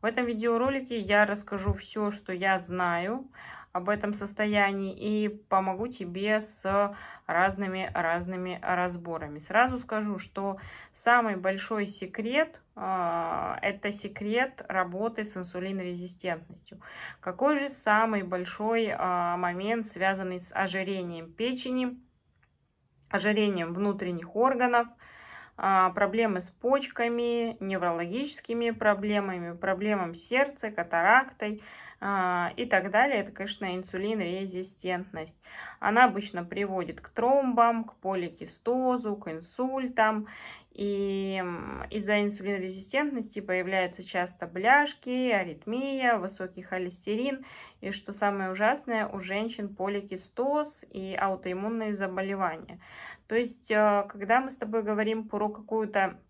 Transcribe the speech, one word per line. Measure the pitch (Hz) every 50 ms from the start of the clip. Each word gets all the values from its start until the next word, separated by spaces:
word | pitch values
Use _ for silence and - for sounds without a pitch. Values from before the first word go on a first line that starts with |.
В | -
этом | 220 233 254 247
видеоролике | 240 240 214 220 233 233 233 247 269 277 269 262 254 240 233
я | 196 185 208 208 208
расскажу | 208 208 208 - - 208 196 190 202 -
всё, | - - - - 220 208 208
что | 208 208 - - 185
я | 180 185 196 190
знаю | 185 180 175 175 185 180 175 170 170 175 190 226 262 269 - - - - - - - - _
об | _ 180 180 190
этом | 208 208 208 202 208
состоянии, | 208 202 202 202 - 214 208 208 208 202 196 196 196 196 190
и | 190 - - 208 214 214 214 208
помогу | 208 214 - _ 208 190 190 190 190 185 226
тебе | 247 247 - 190 175 175 190 196 208 214 214
с | 214 - - - - 190 196 202 202 202 202 - - - - - _
разными, | - 160 170 185 196 190 190 202 190 185 190 190 - -
разными | - 170 165 165 175 175 180 185 185 180 185 180 180 -
разборами. | - 185 175 175 180 180 175 170 165 165 160 156 147 147
Сразу | 147 - - - 220 247 262 254
скажу, | 247 247 - 220 214 214 208 202
что | 180 - - _ - 196 196 190 196 - - - - - - _
самый | - - 233 240 247 233 220 202
большой | 185 180 190 196 196 - - 226 214 202
секрет, | 202 208 - 190 185 - - 208 226 254 294 320 320 - - _ _ _
а, | 220 190 190 190 185 180 170 170 170 165 165 165 - - - - -
это | - 202 196 202 - 202 208
секрет | 208 - 202 202 - 208 208 214 240 254 262 262 - -
работы | - 190 190 185 175 175 190 214 226 226 220 214
с | 214 -
инсулинорезистентностью. | 185 180 175 - 180 180 190 196 190 185 180 180 175 180 180 180 - - 180 170 165 165 - - - _ - - - - - - - - - - _
Какой | - 185 180 180 254 285 302 285
же | 277 277
самый | 269 - - 220 208 214 226 226 220 202 190
большой, | 175 185 180 180 180 - - 208 220 233 233 226 208 -
а, | - - 185 180 175 175 175 175
момент, | 180 180 175 180 180 190 208 226 233 220
связанный | 214 - 190 185 190 196 190 190 185 180 180
с | 180 - -
ожирением | - 196 190 175 190 190 185 196 190 180 175 170 165 165 165
печени, | 165 - 226 247 254 254 - 262 254 254 254 247 247 - - _ _ _ _ _ _ _ _ _ _ _ _ _ _ _ _ _ _ _ _ _
ожирением | - 196 175 208 208 208 214 208 196 180 170 165 170
внутренних | 180 202 208 196 196 - 180 175 175 170 175 -
органов, | 208 240 262 262 240 254 247 240 240 240 233 - _ - - - - - - - - - - _ -
а, | - 196 196 190 185 185
проблемы | 180 202 208 196 196 226 233 220 196 180
с | 180 -
почками, | - _ - 240 269 277 269 - - - 233 233 240 233 240 240 233 233 233 226 226 -
неврологическими | 196 190 196 185 175 175 170 170 175 170 190 247 285 294 - - - - 233 233 233 233
проблемами, | 226 226 220 214 208 196 196 208 208 208 196 196 185 175 175 170 175
проблемам | 175 196 196 190 185 202 214 214 196 180 170 165
сердца, | 170 - - 233 254 277 285 285 - - 220
катарактой, | 208 175 175 175 - 170 170 190 226 254 269 262 - _ 220 208 214 214 - - - - - - - _
а, | 208 202 202 196 185 180 180 175 175 170 -
и | - 240
так | 247 - 190 180 196
далее? | 185 214 254 285 277 214
Это, | 196 202
конечно, | - - 196 208 - - 202 185 180
инсулинорезистентность. | 185 185 185 - 185 196 208 226 214 185 175 180 190 196 190 180 185 185 185 - _ - 180 180 175 185 185 - 160 160 165 - _ _ - - - - - - -
Она | - - 214 233 254
обычно | 240 185 202 202 - - 180 175
приводит | 175 180 190 202 196 190 185 175 170 - -
к | - -
тромбам, | _ - 226 240 269 277 269 254 240 233 233 233 233 226 226
к | 226 -
поликистозу, | _ - 190 196 190 175 170 170 - - - - - _ 226 247 254 254 254 247 247 240 214 208
к | 208 202 170
инсультам. | 160 160 170 - - - 254 262 262 269 262 247 254 - 220 214 220 214 214 - - - - - - - - _
И, | _ - 202 202 202 196 202 196 196 196 196 196 190 190
м, | 180 180 175 165 - - 69 67 - -
из-за | - 214 202 196 214 208 208
инсулинорезистентности | 208 208 202 190 196 202 196 185 185 185 190 190 - - 269 302 294 269 240 220 - - 208
появляются | 202 190 185 185 180 185 196 190 180 180 180 -
часто | 185 - - 185 180 180 - - 175
бляшки, | 170 170 180 196 226 262 294 294 294 - - - 247 247 254 254 247
аритмия, | 226 196 185 175 - - - - 220 254 269 277 269 269 262 247 233
высокий | 208 180 190 190 - 185 185 185 -
холестерин. | 180 - - 185 185 180 180 - _ 202 208 220 254 277 277 269 262 - - - - - - _
И, | - 196
что | 196 - - - 208
самое | - 214 202 202 196 190 185
ужасное, | 185 190 208 220 254 285 - - 233 220 208
у | - - 196
женщин | 180 180 190 202 220 233 233 - 208 196 202
поликистоз | - 190 196 202 202 196 202 190 185 - - _ - 247 269 285 302 302 294 - - - -
и | - 196 190 190 190 -
аутоиммунные | 196 196 190 190 - 185 180 185 196 220 233 226 220 214 208
заболевания. | 196 196 190 180 190 190 196 196 196 190 170 160 160 - - - 180 - - - - - - - - _
То | _ 220
есть, | 233 240 226 - - _ -
э, | 220 214 214 214 208 202 202
когда | 202 - 208 196 196 226 254
мы | 262 262
с | 262
тобой | - 247 214 214 226 214
говорим | 208 214 208 214 214 220 220 220
про | 214 - 208 208 214
какую-то | 214 214 214 - 220 220 214 208 208 208 196 185 - - - _